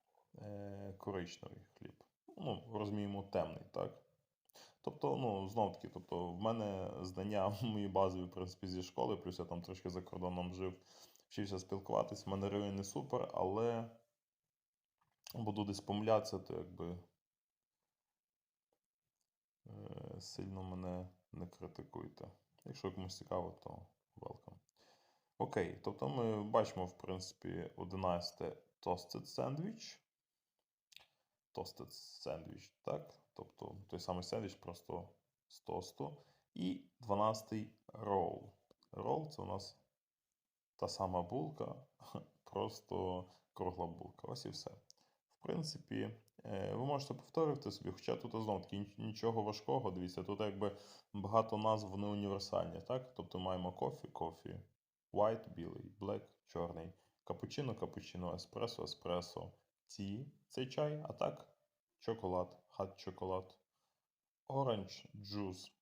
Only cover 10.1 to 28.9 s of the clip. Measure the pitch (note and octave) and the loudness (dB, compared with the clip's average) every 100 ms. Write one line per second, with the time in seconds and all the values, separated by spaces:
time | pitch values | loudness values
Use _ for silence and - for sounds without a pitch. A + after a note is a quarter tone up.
10.1 | F2+ F2+ F2+ F2 F#2 F#2+ F#2 - - - | -2 0 0 0 0 -2 -2 -14 -20 -20
11.1 | - - - G2 F#2+ F#2 F#2+ - G#1+ - | -20 -8 -2 0 -2 -2 -4 4 4 4
12.1 | G#2 G2 G2 G2+ G#2 G2+ G2 G2 D3 C3+ | 0 0 2 2 2 2 0 0 -2 0
13.1 | B2 - - F#2 G#2 A#2 A2+ A2+ - _ | 0 2 2 4 4 4 2 -2 -8 _
14.1 | _ _ _ _ _ _ _ _ _ _ | _ _ _ _ _ _ _ _ _ _
15.1 | _ - A#2+ G#2+ G#2 G2+ G2 - G2+ A2 | _ -10 -2 0 2 2 0 0 2 6
16.1 | G#2+ G#2+ F#2+ - F2 F2 F2+ E2+ F2+ - | 6 6 -2 -2 -6 -6 -4 -4 -4 -10
17.1 | _ _ _ _ _ _ _ _ _ _ | _ _ _ _ _ _ _ _ _ _
18.1 | _ _ _ _ _ _ _ _ _ _ | _ _ _ _ _ _ _ _ _ _
19.1 | _ _ _ _ _ A2+ G#2 G2+ - - | _ _ _ _ _ -14 -10 -8 -8 -8
20.1 | - - - G2 F#2+ F#2 F#2 F2+ F2+ F#2 | -8 -8 -6 -4 -4 -4 -4 -2 -2 -4
21.1 | - _ E2 F2 - F2+ E2+ - E2 D#2+ | -12 _ -8 -8 -8 -12 -10 -8 -8 -8
22.1 | - - - _ _ - - G2 F#2+ F#2 | -10 -14 -14 _ _ -12 -4 -4 -2 -6
23.1 | - - F#2 F2 - - F2+ F2+ _ _ | -6 -2 0 0 -6 -10 -10 -14 _ _
24.1 | - - - - F#2 _ _ - - _ | -12 -12 -12 -14 -20 _ _ -20 -20 _
25.1 | _ _ - - G#2 E2+ - - - C3+ | _ _ -2 2 4 2 0 -4 0 0
26.1 | C#3 A2+ G#2+ G#2+ A#2 G#2 F#2 F2+ - - | 4 4 4 4 6 6 2 -2 -4 -4
27.1 | F#2 - - F2+ F2 E2 - F2+ F#2+ F#2 | -4 -4 -6 -4 -2 -4 -6 -4 2 4
28.1 | F2 - - - - - - - | 4 2 -4 -4 -4 -12 -4 0